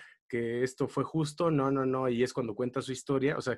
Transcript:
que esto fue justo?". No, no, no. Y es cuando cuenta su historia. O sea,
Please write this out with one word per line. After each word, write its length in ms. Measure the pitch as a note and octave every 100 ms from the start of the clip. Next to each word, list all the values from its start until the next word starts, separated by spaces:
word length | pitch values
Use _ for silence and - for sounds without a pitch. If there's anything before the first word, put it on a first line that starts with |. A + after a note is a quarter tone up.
| - - _
que 340 | A#2+ A#2 A#2+
esto 240 | B2+ - C3+
fue 160 | -
justo?". 480 | B2 D#3+ D3+ - E3+
No, 180 | D3 C3+
no, 160 | C#3 C3
no. 220 | C3 B2+
Y 140 | A#2+
es 100 | B2
cuando 220 | - A#2 G#2
cuenta 260 | B2 C3
su 100 | B2
historia. 440 | B2+ - C3+ C#3 C#3+
O 40 |
sea, 160 | B2+